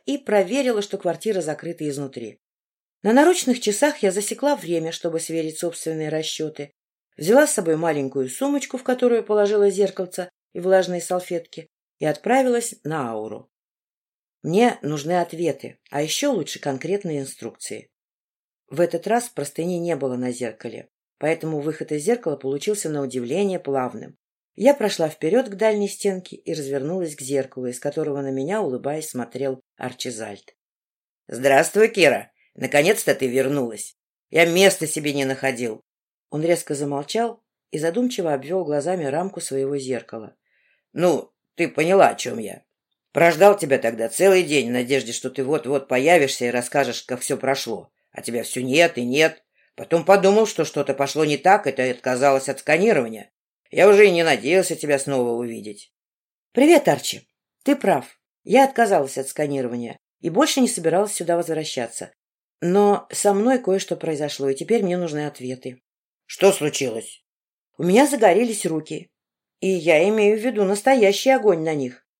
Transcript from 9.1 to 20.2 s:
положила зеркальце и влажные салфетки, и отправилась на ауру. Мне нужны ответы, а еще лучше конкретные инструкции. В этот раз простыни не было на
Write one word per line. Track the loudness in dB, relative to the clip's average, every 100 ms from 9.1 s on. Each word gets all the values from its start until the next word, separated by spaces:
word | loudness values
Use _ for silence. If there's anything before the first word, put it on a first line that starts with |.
| 2
положила | 0 2 2 4 2
зеркальце | 2 0 -2 -8 -8 -12 _ _
и | -6
влажные | 2 2 2 -4
салфетки, | -4 -6 -4 -8 -8 -16 -18 _ _ -6
и | -4
отправилась | -2 0 2 2 0 -4 -10
на | -8 -6 -6
ауру. | -8 -10 -12 -18 _ _ _ _ _ _ _ _ _
Мне | -2 2 2 0
нужны | -6 -6 -2 -2
ответы, | -2 -4 -4 -4 -10 -20 _
а | -6
еще | -4 -2 0
лучше | -2 -4 -8
конкретные | -6 -6 -4 -6 -4 -6
инструкции. | -8 -10 -14 -12 -14 -14 -16 _ _ _ _ _ _ _ -8
В | -2
этот | 0 0 -2
раз | -2 -2
простыни | -8 -8 -6 -4 -4
не | -4 -4
было | -4
на | -4